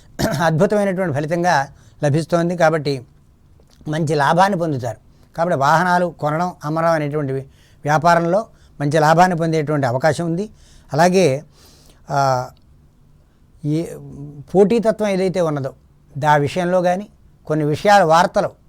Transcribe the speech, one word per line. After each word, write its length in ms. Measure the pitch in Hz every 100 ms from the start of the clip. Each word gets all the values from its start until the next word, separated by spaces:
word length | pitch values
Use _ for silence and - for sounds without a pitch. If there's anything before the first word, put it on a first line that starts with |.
| - -
<clears throat> 260 | 220 160
అద్భుతమైనటువంటి 720 | 165 160 196 208 202 180 180
ఫలితంగా 540 | 135 156 175 175 151 139 - - -
లభిస్తోంది. 520 | 147 147 156 170 170 175
కాబట్టి 500 | 160 160 143 135 117 _ _ _ _ _ _ _ -
మంచి 260 | 156 151
లాభాన్ని 440 | 156 139 170 196 196
పొందుతారు. 380 | 170 135 117 110 _ _ _ -
కాబట్టి 220 | 170 160
వాహనాలు 560 | 135 160 180 180 180 147
కొనడం, 320 | 147 156 180 175
అమ్మడం 240 | 147 160 165
అనేటువంటి 440 | 160 147 151 139 135 135 _ _ _
వ్యాపారంలో 600 | 143 151 165 170 170 185 226 _ - -
మంచి 180 | 147 156
లాభాన్ని 380 | 151 165 185 170
పొందేటువంటి 500 | 165 160 143 151 131
అవకాశం 380 | 123 160 156
ఉంది. 260 | 170 165 214 - - - -
అలాగే, 500 | 139 175 180 165 131 - _ - - _ _ -
ఆ, 380 | 147 135 127 131 - _ _ _ _ _ _ _ _ _ _
ఈ 220 | 147 156 165 147 143 139 147 143 135
పోటీతత్వం 540 | 175 202 233 220 220 214
ఏదైతే 320 | 190 190 185
ఉన్నదో 320 | 165 147 131 - _ _ _ 139
దా 180 | 151 151
విషయంలో 460 | 143 180 175 180
కానీ, 260 | 175 180 208 _ _ _ -
కొన్ని 200 | 156 147
విషయాల 360 | 151 202 202
వార్తలు 480 | 170 165 190 208 165 -